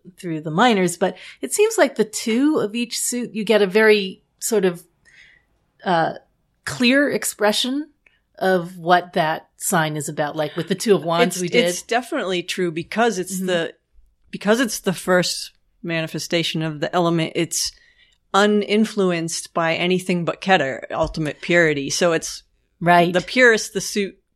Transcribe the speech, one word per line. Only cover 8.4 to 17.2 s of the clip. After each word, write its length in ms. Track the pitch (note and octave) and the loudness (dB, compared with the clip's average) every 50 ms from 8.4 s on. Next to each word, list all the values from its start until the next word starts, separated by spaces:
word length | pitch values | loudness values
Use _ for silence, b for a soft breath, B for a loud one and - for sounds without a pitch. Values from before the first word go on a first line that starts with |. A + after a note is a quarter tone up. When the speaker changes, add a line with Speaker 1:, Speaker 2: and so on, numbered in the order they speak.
| - F#3+ F#3 F#3 E3+ F3 F#3 F3+ | -2 0 0 0 -2 -4 -12 -8
Speaker 1:
what 360 | D#3+ E3+ F3+ F3+ F3 F3+ - | 0 2 2 2 2 0 -2
that 340 | F#3+ E3 D#3 D#3+ - - _ _ | -2 0 0 -2 -4 -8 _ _
sign 400 | - - - G3 E3+ D#3 D#3 D3+ | -12 -6 -2 0 0 0 0 -2
is 140 | D3+ C#3 - | -6 -6 -8
about. 260 | D3+ C#3+ D3+ D3 C#3+ | -4 -4 -4 -4 -2
Like 220 | D#3 D3+ D3 - F3 | -4 -4 -4 -4 -6
with 100 | D#3+ - | -4 -4
the 80 | G3 | -4
Two 200 | F#3+ - A3+ G3 | -4 2 2 2
of 100 | E3 D3 | 2 2
Wands 320 | E3 E3 E3+ F3 F3+ F#3 F3+ | 0 2 2 2 0 0 -4
Speaker 2:
It's, 40 | |
Speaker 1:
we 60 | F3+ E3+ | -6 0
did. 180 | - A#3+ A#3+ | 0 2 2
Speaker 2:
it's 160 | F3 F3 - | 2 0 -4
definitely 640 | - - A3+ A#3+ B3 - E4+ C#4+ G3+ F3+ F#3+ F3+ F3 | -6 -2 -2 -2 -2 -2 -6 -4 -4 -2 -2 -4 -4
true 280 | F3+ - - F3+ F3 | -4 -6 -4 -4 -4
because 480 | D#3 E3+ E3 - - G#3 A#3 A#3+ G#3 F3+ | -4 -6 -8 -8 -2 0 0 0 0 -2
it's 180 | F3 - G3 F#3 | -6 -6 -6 -6
Speaker 1:
Mm-hmm. 80 | F#3 | -2
Speaker 2:
the, 280 | F#3 F3+ E3+ E3 - - _ _ _ _ _ _ _ _ _ _ _ | 0 0 0 -2 -4 -8 _ _ _ _ _ _ _ _ _ _ _
because 280 | - - - G3+ A3 A#3 | -16 -8 0 0 2 2
it's 200 | C4+ G#3 - - | 2 -2 -2 -4
the 100 | - G3 E3+ | -4 -4 -4
first 580 | - - - F#3 F3+ E3+ - - - - - _ _ _ _ _ _ | -4 0 2 2 2 2 0 -4 -8 -10 -14 _ _ _ _ _ _
manifestation 800 | - E3 E3 E3 D#3+ D#3 - D#3+ - - - E3+ D#3+ - - E3 | -8 -6 -4 -4 -4 -4 -6 -8 -6 -2 -2 -2 -2 -2 -2 -4
of 200 | D#3+ D#3+ D3+ D3 | -4 -4 -4 -4
the 120 | D#3 - - | -6 -2 0
element, 380 | F3+ F3 E3+ E3+ E3 | 0 2 2 2 0